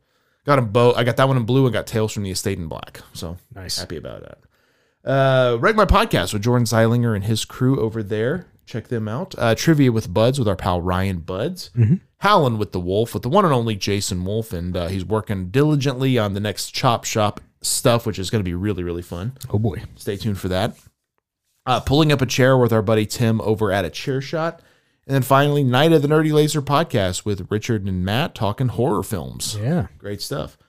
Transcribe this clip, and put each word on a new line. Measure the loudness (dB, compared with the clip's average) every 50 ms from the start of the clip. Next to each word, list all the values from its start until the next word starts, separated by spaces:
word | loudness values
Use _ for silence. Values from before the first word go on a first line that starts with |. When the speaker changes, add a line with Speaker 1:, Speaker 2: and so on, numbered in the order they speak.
| _ _ _ _ _ _ _ _ _
Speaker 1:
Got | 0 2 2
'em | 2 2
both. | 2 4 4 4 4
I | 4 0
got | 0 2
that | 2 2
one | 2 2
in | 2 0
blue | 2 2 4 4
and | 2 2
got | -2 -4 -4
Tales | -2 -2 -2 -2 -2
from | -6 -6
the | -6
Estate | -6 -4 -4 -4 -4
in | -4 -6 -8
black. | -10 -12 -12 -16 -18 -20 -20 -20 -16
So | -12 -12 -12 -12 -14 -16 _ -18
Speaker 2:
Nice. | -16 -12 -10 -8 -8
Speaker 1:
happy | -8 -8 -10
about | -12 -12 -12 -14 -16 -18
that. | -20 -20 -20 _ _ _ _ _ _ _ _ _ _ _ _ _ -2
Uh, | 0 2 2 4 4 4 4 2 2 2
Wreck | 2 2 4
My | 4 4
Podcast | 4 4 4 2 2 2 0 0 0 -4
with | -2 0
Jordan | 2 2 2 2
Zeilinger | 2 2 4 4 4 4 2 0 0 -2
and | -2 -2
his | -2 -2 -2 -4
crew | -6 -4 -2 0 2 2 2
over | 0 -2 -4 -6 -6
there. | -4 -2 -2 -2 -2 -2 -4 -8 -12 _ _ _
Check | -12 -12 -12 -8 -6
them | -6 -6 -4 -6
out. | -6 -8 -8 -10 -6
Uh, | -2 0 0 0
Trivia | 2 4 4 4 6 6 4
with | 4 2 -2 -2 0
Buds | 2 2 2 2 2
with | 0 0
our | -2
pal | -2 0 -2 0 0
Ryan | 0 0 0 0 0 -2 -4 -4
Buds. | -6 -8 -6 -6 -6 -6 -8 -10 -14 -6 0
Speaker 2:
Mm-hmm. | 2 4 4 4 2 0 _ _ _
Speaker 1:
Howlin' | 2 4 4 4 4 2 0 -2
with | -4 -4 -4
the | -4
Wolf | -4 -2 0 0 0 -2 -4
with | -6 -4
the | 0
one | 2 2 4
and | 4 2
only | 2 0 -2 -4
Jason | -4 -2 -2 -2 -2 -2 -4 -4 -4 -4
Wolf, | -4 -4 -4 -6 -6 -8
and, | -6 -6 -6 -4
uh, | -4 -4 -4
he's | -4 -6 -4
working | -4 -4 -4 -4 -4 -6 -6 -6 -2
diligently | 0 2 2 2 2 2 0 -2 -2 -2 0 0 2 2
on | 0 0 -2
the | -2
next | -4 -4 -4 -6 -10 -10 -8
Chop | -2 0 0 0 0 -2
Shop | -4 -2 0 0 0 -2 -6 -12 _ _ _ -6
stuff, | -4 -4 0 2 2 2 2 0
which | -2 -6 -6
is | -6 -4
gonna | -4 -2 -2
be | -2 -4
really, | -4 -4 -4 -4 -4 -4
really | -6 -6 -8 -8
fun. | -10 -10 -8 -8 -8 -8 -10 -8 -4
Speaker 2:
Oh, | -2 -2
boy. | 0 -2 -2 -6 -10 -14 -18
Speaker 1:
Stay | -12 -8 -8 -8
tuned | -4 -4 -4 -4 -4
for | -4 -2
that. | -2 0 -2 -2 -4 -8 _ _ _ _ _ _ _ _ _ _ _ _ _ _ _ _ _
Uh, | 0 0 0
Pulling | 2 2 2 4 4 4
Up | 2 2 0
a |
Chair | 0 2 4 4 6 6 6
with | 4 4 4
our | 2 2
buddy | 2 2 2 2
Tim | 0 -2 0 0 2 2 0 0
over | 0 0 0 0 0
at | 0 0 -2
A | -4
Chair | -6 -8 -6 -4 -4 -4
Shot. | -4 -4 -4 -4 -4 -4 -6 -8 _ _ _ _ _ _ _ _ _
And | 0 0
then | 0 4
finally, | 4 6 6 6 4 4 2 2
Night | 2 4 4 6 6 6
of | 6 4
the | 4
Nerdy | 4 2 4 4 4
Laser | 4 4 4 2 -2
podcast | -2 0 0 0 0 0 0 0 0 0 -2 -4 -4
with | -4 -4 -4 -4 -4
Richard | -4 -4 -2 -2 -2 -2 -2
and | -2 -2 -2 -2
Matt | 0 0 -2 -2 -4 -4
talking | -4 -4 -4 -2 -2 -2 -2
horror | -2 0 -2 0 0 -2 -4
films. | -4 -6 -8 -8 -10 -10 -10 -10 -8 -8 -6
Speaker 2:
Yeah. | -4 -2 -2 -2 -2 -4 -8
Speaker 1:
Great | -14 -12 -12 -10 -10
stuff. | -10 -8 -8 -8 -8 -10 -14 _ _